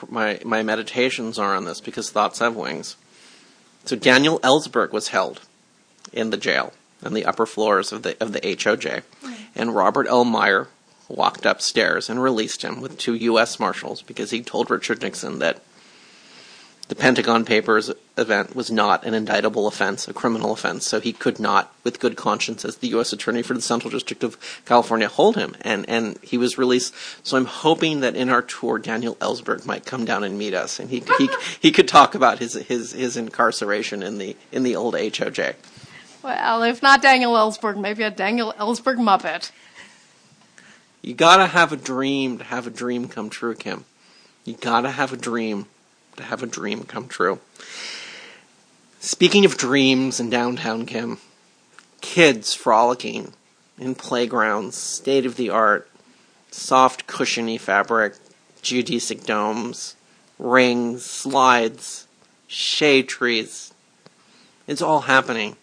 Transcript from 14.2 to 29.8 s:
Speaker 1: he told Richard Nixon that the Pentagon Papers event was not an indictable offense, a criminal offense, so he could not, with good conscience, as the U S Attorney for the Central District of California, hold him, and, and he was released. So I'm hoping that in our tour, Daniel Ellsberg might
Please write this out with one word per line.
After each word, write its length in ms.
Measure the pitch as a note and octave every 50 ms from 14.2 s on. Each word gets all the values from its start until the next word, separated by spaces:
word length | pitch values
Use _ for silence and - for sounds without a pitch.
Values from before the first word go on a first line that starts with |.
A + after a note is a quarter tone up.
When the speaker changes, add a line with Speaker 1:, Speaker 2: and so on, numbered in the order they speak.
| G#2 G#2
Speaker 1:
he 100 | A#2 A2+
told 300 | A#2+ - - - A#2+ -
Richard 320 | A2 - - - A2+ A2 -
Nixon 340 | G2+ - - - - -
that 240 | C#2+ C#2 E2 - - - _ _ - - - - - - - - - - - - - - - - - - - _ _ -
the 80 | - -
Pentagon 500 | - - C3 B2 A#2 A2 A#2 A#2 A2+ A2+
Papers 440 | - A#2 A2 G#2+ - A2 G#2+ G#2+ - - - _ _ -
event 360 | - A2+ A2 G#2+ G2 G2 - -
was 160 | B2+ A#2 -
not 360 | A2+ A2 G#2 G#2 F#2 - -
an 80 | A#2 A2
indictable 520 | A2 G#2+ G#2 G#2+ G#2 G#2 A2 G#2 A2+ G2+
offense, 440 | G#2 - - G2+ F#2+ G2 - - -
a 40 | -
criminal 380 | - - B2 A2+ A2 A2 G#2+
offense, 340 | A2 - - F#2 - - -
so 140 | - - G#2+
he 140 | - A#2+ G#2+
could 260 | - - C3 A2 -
not, 340 | G#2+ G2+ G2+ G2 - - _ _ -
with 160 | A#2+ - -
good 160 | - A#2+ A2
conscience, 480 | - - C#3+ G#2 G#2 - - A2+ - -
as 100 | G#2 A#2
the 140 | - - A#2+
U 100 | A2+ A2+
S 140 | A#2+ - -
Attorney 280 | G#2 - - A#2 A#2+
for 120 | A2+ - C3
the 80 | A#2
Central 280 | - - B2 A2+ - A2+
District 360 | A#2 A#2+ - - A2+ - -
of 120 | A2+ - - - - - - -
California, 420 | - A#2+ A#2+ A#2 - A#2 A2+ G#2
hold 300 | G2+ - - D#3 G#3+ -
him, 180 | - F#2+ - - -
and, 260 | - A#2 A2 G2+ -
and 320 | - A2+ A#2 A2+ G#2 - -
he 160 | - - -
was 200 | A#2+ B2 B2 -
released. 360 | - C3 B2 B2 B2+ B2 - - - - - - - -
So 140 | - C#3
I'm 80 | C3 B2+
hoping 560 | B2 - - - D#3 E3 D#3+ E3+ D#3+ D#3 C#3+
that 160 | C3 A#2+ -
in 100 | - B2+
our 140 | B2+ B2+ A#2+
tour, 360 | A#2+ - - - - A#2 A#2+
Daniel 380 | G#2+ - A#2+ A2 A2+ B2 A#2 A2
Ellsberg 500 | - - G2 A#2+ A#2 A#2+ A#2 G#2+ - -
might 200 | - - -